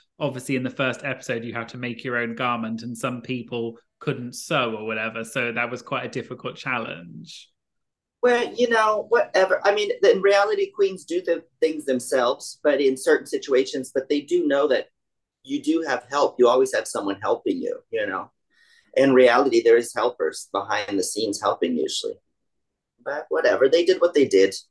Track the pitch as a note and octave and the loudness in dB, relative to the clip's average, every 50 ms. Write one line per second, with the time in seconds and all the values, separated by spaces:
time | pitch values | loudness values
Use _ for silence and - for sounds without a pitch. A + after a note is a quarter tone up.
0 | _ _ _ - D3+ C#3 B2+ B2+ - - C3+ B2+ B2+ B2+ B2+ - C3+ B2+ B2 - | _ _ _ -6 -6 -6 -6 -8 -6 -4 -4 -4 -4 -6 -4 -2 -2 -2 -4 -4
1 | - C#3 B2+ B2+ - - B2 A#2 A2+ A#2+ A2 A#2 A2+ A2+ - B2+ B2+ B2 A#2 A#2 | -8 -8 -10 -8 -8 -8 -6 -6 -6 -8 -8 -10 -10 -10 -12 -10 -10 -10 -10 -8
2 | - C3 B2 A#2+ A#2+ A#2 A2+ A#2 C3 B2 A#2+ A#2 A2+ A2+ A2+ A2+ A#2 A#2+ A#2+ A2+ | -8 -6 -4 -4 -4 -4 -4 -4 -4 -2 -2 -4 -4 -6 -8 -8 -10 -12 -8 -6
3 | - B2+ B2 A#2+ A#2 - B2+ A#2+ A#2 - B2 A#2 A#2 A2+ A#2 - _ _ _ _ | -6 -6 -6 -8 -8 -8 -8 -8 -8 -8 -8 -6 -6 -8 -8 -12 _ _ _ _
4 | - D3+ C3 A#2+ B2 A#2+ A#2+ - - - E3 C#3+ B2 A#2 A2 G#2+ G#2+ A2 A2 A2 | -8 -8 -6 -6 -10 -12 -12 -14 -8 -4 -2 -2 -2 -2 -4 -6 -6 -6 -6 -6
5 | A2 A2+ A2+ A#2 A2+ A2+ - C3+ A#2+ A#2+ A2+ A#2+ A#2+ A#2+ B2 A#2 - - C#3 B2 | -6 -6 -6 -8 -10 -8 -6 -4 -4 -4 -4 -4 -4 -4 -6 -10 -8 -8 -8 -6
6 | B2 A#2+ - C3 A2+ - B2+ - - B2 - - - C3+ B2+ A#2+ A2+ - - E2 | -6 -8 -8 -10 -10 -10 -14 -12 -12 -12 -12 -10 -8 -6 -6 -6 -6 -8 -10 -14
7 | F2 F2 - A2+ - - - - - _ _ _ _ _ _ _ _ _ _ _ | -16 -18 -18 -18 -18 -18 -20 -20 -20 _ _ _ _ _ _ _ _ _ _ _
8 | _ _ _ _ - B3 A#3+ A#3+ A#3 - - A3+ B3 A#3 A#3 A3 A3 G#3+ G#3+ G#3 | _ _ _ _ 0 0 2 0 -2 -4 -2 -2 0 2 2 2 2 2 0 -2
9 | - - A3+ A#3 G3+ - - F#3 F#3+ F#3 F#3 - - G3+ G#3 G#3 G#3 G3+ - - | 0 0 2 2 2 2 2 2 2 2 0 0 2 0 2 2 0 -2 0 4
10 | G3 F#3+ - F#3+ F#3 G3 G3+ G3 G3+ G#3+ G#3+ G3 G3 G3 - - G3 F#3+ F#3+ F3+ | 4 4 4 4 4 4 4 4 4 2 0 -2 -2 -4 0 0 0 0 0 -6
11 | - - E3 F3+ F3+ E3+ E3+ E3 - _ _ _ - D#3 D#3+ D3+ - C#3 C3 B2+ | -10 -6 -6 -4 -2 -2 -2 -2 -4 _ _ _ -2 -2 -2 -4 -4 -2 -2 -2
12 | - - C#3+ C3 A#2+ A#2+ C#3 - - - - - - D3 C#3 C3+ C#3+ C3+ C3 B2+ | -2 -2 0 0 0 0 -2 -4 -8 -14 -12 -2 0 2 2 4 2 2 0 2
13 | - E3+ D3+ D3+ D3 - - C3+ - C#3+ C3+ B2+ C3+ - - C3+ B2+ - - C3+ | 2 2 2 2 0 -4 -6 -6 -2 0 0 2 2 0 -4 -8 -10 -4 -4 -6
14 | C3 - D3+ C#3+ C#3+ - F3 F3 E3 D3 C#3 C#3 D3 C#3+ B2+ A2+ - - _ _ | -2 -2 -2 -4 -2 -2 -2 0 0 0 2 2 2 2 0 0 -2 -6 _ _
15 | _ _ _ _ _ _ _ _ _ C3 C#3+ C#3+ - D3 D#3+ E3 E3 D3 B2+ A#2+ | _ _ _ _ _ _ _ _ _ -8 -8 -4 -2 0 0 0 0 -2 -4 -4
16 | - - C3+ D3 C3+ - - - B2 A#2+ B2 C3 C3 - - G#2+ - - - A2 | -4 -4 0 0 0 0 2 4 4 6 6 4 2 2 0 -2 -4 -4 -6 -6
17 | G2+ G2 G2 G2 G#2+ G2 A#2 - - - F#2 F2 F#2+ F#2+ - - - _ A2+ A2 | -4 -4 -6 -4 -2 -2 -4 -2 -2 -4 -4 -4 -6 -6 -8 -10 -10 _ -6 -6
18 | G#2 G2 F#2+ F#2 - - _ _ _ _ _ _ _ _ _ _ _ _ - - | -4 -4 -6 -8 -10 -12 _ _ _ _ _ _ _ _ _ _ _ _ 0 2
19 | C3+ C3+ C3 B2+ B2+ B2 A#2 B2+ C#3 C3+ A#2 A2+ A2+ A#2 A2+ A#2 A#2 - - - | 4 6 8 8 8 8 6 4 4 4 2 4 6 6 6 6 4 0 -2 -2
20 | G#2+ - - - E2+ D#2+ - - - - - G2 G2 G#2 G#2 G#2 G2+ G2+ G2+ F#2+ | -2 -2 -2 -2 -4 -4 -4 -6 -10 -6 -6 -6 -4 -2 -4 -4 -4 -4 -4 -4
21 | F2+ - - G#2 A2+ G#2 G2+ - G2+ G2 F2+ - - E2+ E2 - - - - - | -4 -4 -4 -4 -4 -4 -4 -2 -2 -2 0 0 -2 -2 -2 -2 -2 -4 -4 -6
22 | - G#1+ - - _ _ _ _ _ _ _ _ _ _ _ _ _ _ _ _ | -6 -8 -10 -12 _ _ _ _ _ _ _ _ _ _ _ _ _ _ _ _
23 | _ C3+ C#3+ D3+ D3 - D#3+ - - - G2 G2 C3 C#3 D#3 E3+ F3 F#3 F3+ - | _ -8 -8 -8 -6 -4 -2 0 2 2 4 4 4 4 6 6 8 6 8 6
24 | F3 F3 - D3 C3+ - G2 F#2+ F#2+ F#2+ - - - _ | 4 4 4 4 4 6 6 6 6 4 2 -4 -14 _